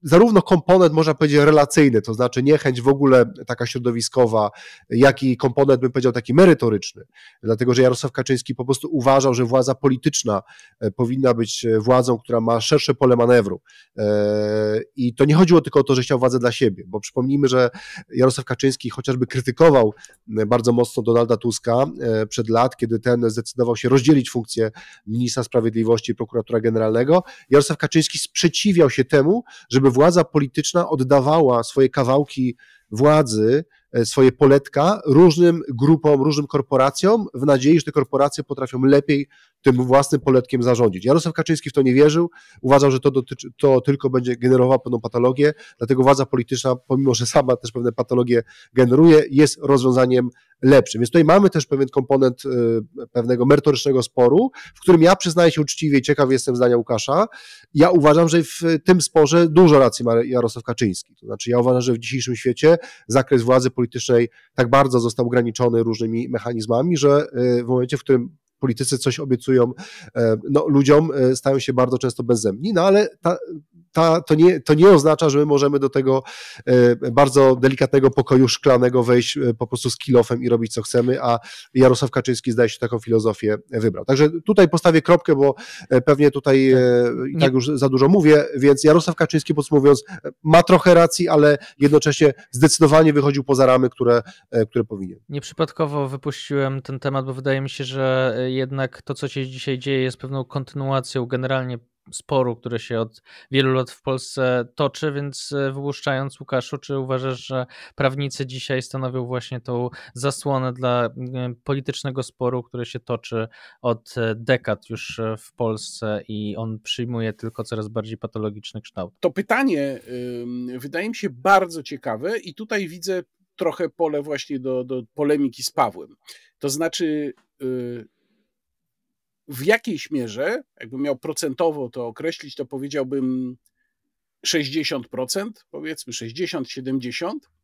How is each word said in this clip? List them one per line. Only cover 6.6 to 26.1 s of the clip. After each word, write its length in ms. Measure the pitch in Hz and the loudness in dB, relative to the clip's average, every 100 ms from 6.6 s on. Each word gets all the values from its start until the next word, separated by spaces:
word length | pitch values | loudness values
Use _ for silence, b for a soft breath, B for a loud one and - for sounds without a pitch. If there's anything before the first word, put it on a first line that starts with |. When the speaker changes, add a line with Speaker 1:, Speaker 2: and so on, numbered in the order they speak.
| 117 107 - - - b b b | 2 -2 -6 -18 -20 b b b
Speaker 1:
Dlatego, 300 | 107 110 123 | -6 -2 0
że 80 | 123 | 4
Jarosław 300 | 127 127 139 | 2 2 -6
Kaczyński 440 | - 127 127 - 127 | -6 -4 -4 -4 -10
po 100 | 127 | -4
prostu 240 | 131 151 | -4 -4
uważał, 420 | 147 123 139 135 | -2 2 2 2
że 120 | 120 120 | -2 0
władza 300 | 131 123 127 | 0 0 -2
polityczna, 680 | 143 131 - - 117 101 - b b b | -2 0 -4 -4 -4 -4 -6 b b b
e, 120 | 110 | -8
powinna 420 | 95 120 131 131 | -4 -4 0 0
być, 320 | 117 110 - 117 | 0 -2 -6 -2
e, 140 | 110 | -2
władzą, 400 | 107 127 123 117 | 2 2 2 -4
która 220 | _ 120 | _ -4
ma 200 | 113 117 | 0 -2
szersze 320 | 110 151 - | 0 -2 0
pole 220 | 135 131 120 | -2 2 2
manewru. 460 | 120 123 101 92 b b b - | 4 4 2 -6 b b b -6
E, 840 | 107 104 104 107 104 107 107 107 - - | -2 0 0 -2 -2 -2 -2 -4 -8 -6
i 200 | 123 117 | -6 0
to 100 | 139 | 2
nie 100 | 156 | 4
chodziło 260 | 180 170 | 4 4
tylko 180 | - 147 | 4 0
o 40 | |
to, 120 | 135 127 | 2 0
że 60 | |
chciał 180 | 123 135 | 0 0
władzę 200 | 127 123 | 0 0
dla 120 | 120 | -2
siebie, 320 | 113 120 95 90 | 0 -2 -2 -12
bo 120 | 104 | -12
przypomnijmy, 480 | - - 127 143 139 | -8 -6 -4 0 0
że 220 | 127 123 B B B - | 2 0 B B B -12
Jarosław 320 | - 131 127 - | 0 0 0 -8
Kaczyński 440 | 123 135 131 123 | -4 -2 -4 -10
chociażby 380 | - 127 127 127 | -10 -6 -4 -4
krytykował, 680 | 131 127 117 165 139 110 - b b - 110 | -4 -6 4 4 6 2 -2 b b -10 -6
e, 80 | 107 | 0
bardzo 260 | 123 113 | 0 2
mocno 320 | 120 120 - | 0 0 -2
Donalda 340 | 113 117 117 117 | 0 0 2 0
Tuska, 480 | 120 110 - 117 135 - | -2 -6 -2 -2 -2 -4
e, 240 | 123 110 110 | -4 -4 -4
przed 220 | - 110 | -6 -2
lat, 280 | 113 127 - | 0 0 -2
kiedy 220 | 113 113 | -6 -4
ten 300 | 123 120 117 | -2 0 0
zdecydował 460 | 110 - - 120 113 | -4 -10 -4 -4 -2
się 140 | 123 | 2
rozdzielić 400 | 135 123 147 120 | 2 4 2 2
funkcję 400 | 123 110 - 110 B B B - | -8 -8 -4 -6 B B B -10
ministra 360 | 113 123 127 | -6 -4 -6
sprawiedliwości 680 | 117 127 113 113 113 113 - | -2 -2 -2 -2 0 -2 -2